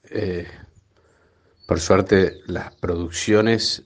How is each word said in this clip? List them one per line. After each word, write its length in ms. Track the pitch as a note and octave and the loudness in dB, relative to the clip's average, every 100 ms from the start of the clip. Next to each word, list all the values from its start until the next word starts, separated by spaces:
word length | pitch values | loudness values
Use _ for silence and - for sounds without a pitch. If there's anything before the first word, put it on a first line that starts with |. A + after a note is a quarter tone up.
| - | -10
eh, 360 | - G2+ F2+ - - - _ _ _ _ _ _ _ _ _ - | -6 -6 -6 -10 -16 -20 _ _ _ _ _ _ _ _ _ -4
por 140 | F2+ | -2
suerte 600 | - F#2+ G2 G2 F2+ - - | 4 2 6 4 4 -2 -10
las 260 | F2 - _ | -8 -8 _
producciones 1040 | F2 F2 E2+ E2+ - G#2 A2 A2+ - - | -6 -4 -6 -6 0 2 4 2 0 -6